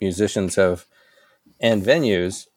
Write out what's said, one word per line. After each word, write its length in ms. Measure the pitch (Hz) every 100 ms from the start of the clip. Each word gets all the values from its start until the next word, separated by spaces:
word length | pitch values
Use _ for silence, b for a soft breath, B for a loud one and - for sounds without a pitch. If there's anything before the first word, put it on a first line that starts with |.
musicians 540 | 98 87 104 - 95 -
have, 300 | 95 87 - b b b b b b _
and 220 | 113 110
venues 640 | 95 160 131 95 90 95 -